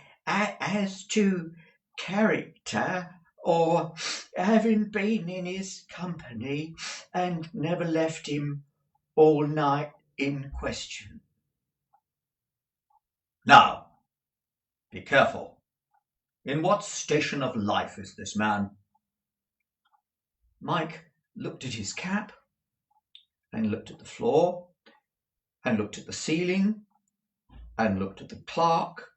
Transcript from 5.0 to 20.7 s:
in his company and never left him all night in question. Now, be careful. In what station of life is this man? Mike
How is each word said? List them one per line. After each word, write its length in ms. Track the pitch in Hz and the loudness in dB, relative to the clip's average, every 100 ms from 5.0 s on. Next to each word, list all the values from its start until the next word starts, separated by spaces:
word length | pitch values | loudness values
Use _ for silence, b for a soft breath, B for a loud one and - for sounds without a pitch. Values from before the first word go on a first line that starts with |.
| 202 226 170 | 0 0 -2
in 180 | 185 180 | -6 -6
his 380 | 190 196 - - | -6 -8 -12 -16
company 880 | - 180 147 123 113 127 147 156 165 B B B | -12 -8 -8 -10 -10 -6 -6 -6 -10 B B B
and 400 | 180 180 170 160 | -4 -2 -2 -6
never 300 | - 151 175 | -6 -2 -2
left 420 | 170 160 160 - - | 0 0 0 -2 -6
him 360 | 147 147 143 - _ _ _ _ - | -4 -4 -6 -10 _ _ _ _ 6
all 300 | 156 147 147 | 8 8 4
night 460 | 151 143 139 147 - _ - | 2 2 2 -2 -10 _ -6
in 320 | 139 143 135 | -4 -4 -8
question. 680 | - 139 113 - - - - - _ _ _ _ _ _ _ _ _ _ _ _ _ _ _ _ _ _ _ _ _ - | -8 -8 -8 -10 -14 -16 -20 -20 _ _ _ _ _ _ _ _ _ _ _ _ _ _ _ _ _ _ _ _ _ 8
Now, 400 | 135 - - - _ _ _ _ _ _ _ _ _ _ | 10 10 4 -10 _ _ _ _ _ _ _ _ _ _
be 100 | - | -16
careful. 600 | 87 123 - - - - _ _ _ _ _ _ _ _ | 2 4 6 2 -10 -14 _ _ _ _ _ _ _ _
In 180 | - 147 | -4 -2
what 220 | 165 202 | 2 2
station 580 | - - - 147 - 147 | 0 -10 -2 0 0 -2
of 140 | 135 113 | -4 -2
life 420 | 101 98 - - | 0 0 -2 -8
is 180 | 90 - | -16 -14
this 200 | - 104 | -10 -2
man? 400 | 107 101 98 - _ _ _ _ _ _ _ _ _ _ _ _ _ _ _ _ _ _ | 0 0 -2 -6 _ _ _ _ _ _ _ _ _ _ _ _ _ _ _ _ _ _
Mike 440 | - | -4